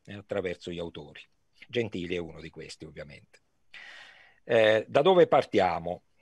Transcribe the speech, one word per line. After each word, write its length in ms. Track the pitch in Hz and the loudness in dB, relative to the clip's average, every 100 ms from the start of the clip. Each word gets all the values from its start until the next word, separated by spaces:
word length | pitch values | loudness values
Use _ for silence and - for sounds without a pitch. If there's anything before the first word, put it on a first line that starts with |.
| - | -18
eh, 80 | |
attraverso 580 | 104 - 101 92 87 - | -18 -10 -6 -6 -8 -10
gli 80 | 85 | -10
autori. 400 | 85 82 73 - - _ _ _ - | -10 -12 -18 -20 -20 _ _ _ -8
Gentili 480 | 120 110 95 85 90 | -6 -4 -6 -6 -6
è 20 | |
uno 220 | 82 80 | -8 -12
di 100 | 80 | -18
questi, 340 | 82 73 - | -16 -18 -16
ovviamente. 580 | 78 78 73 71 _ _ _ _ _ - - - - - _ _ | -18 -16 -18 -20 _ _ _ _ _ -20 -20 -20 -20 -20 _ _
Eh, 420 | - 117 110 110 - | 0 4 4 4 2
da 140 | 135 | 2
dove 260 | 165 180 160 | 6 6 6
partiamo? 760 | 147 - 104 92 85 82 90 _ _ | 4 2 2 0 0 -6 -10 _ _